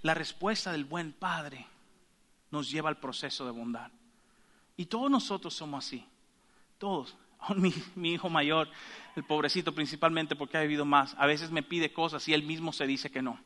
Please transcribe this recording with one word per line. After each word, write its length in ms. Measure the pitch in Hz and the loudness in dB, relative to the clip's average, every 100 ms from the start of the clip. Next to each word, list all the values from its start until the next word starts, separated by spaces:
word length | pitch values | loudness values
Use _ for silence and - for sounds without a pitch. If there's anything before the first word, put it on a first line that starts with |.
la 100 | 160 | 2
respuesta 580 | 160 151 - 196 214 185 | 2 0 -2 0 0 0
del 140 | 160 139 | -2 -2
buen 260 | 170 160 | -4 -6
Padre 540 | 143 185 170 147 131 113 - _ _ _ _ _ _ _ | -4 -4 -4 -6 -12 -16 -20 _ _ _ _ _ _ _
nos 180 | 151 131 | -6 -2
lleva 200 | 151 156 | 0 0
al 80 | 151 | -2
proceso 460 | 135 120 139 - | -6 -6 -6 -6
de 80 | 127 | -6
bondad. 380 | 117 117 117 117 - _ _ _ _ _ _ _ - | -6 -6 -8 -10 -18 _ _ _ _ _ _ _ -10
Y 100 | 175 | -4
todos 240 | 226 277 | 0 4
nosotros 460 | 262 - 190 165 - | 4 4 -4 -4 -8
somos 280 | 156 143 | -6 -8
así. 220 | - 123 - _ _ _ _ _ _ _ | -8 -10 -12 _ _ _ _ _ _ _
Todos. 380 | 202 175 123 - _ _ | -2 -2 -4 -16 _ _
Aún 220 | - 196 | -2 4
mi, 120 | 185 170 - 185 | 4 4 -8 -4
mi 180 | 170 | -2
hijo 160 | 170 185 | 0 2
mayor, 400 | 160 143 160 156 - - - - - | 2 4 4 2 -6 -16 -16 -10 -10
el 80 | |
pobrecito, 500 | - 151 143 185 165 | 0 2 2 0 -2
principalmente 640 | 151 143 147 165 165 156 147 | -2 -4 2 2 2 0 -4
porque 220 | 143 160 | -2 0
ha 40 | |
vivido 240 | 151 151 143 | 2 2 6
más, 300 | 143 131 - | 6 4 4
a 80 | 143 | 4
veces 240 | 151 165 | 4 0
me 140 | 160 | -4
pide 280 | 139 170 156 | -2 0 0
cosas 340 | - 165 147 - | 0 -2 0 2
y 60 | |
él 100 | 156 | 2
mismo 280 | 151 160 165 | 2 -4 -4
se 120 | - 139 | -2 0
dice 240 | 135 139 | 0 -2
que 140 | 135 | -4
no. 160 | 131 - | -4 -6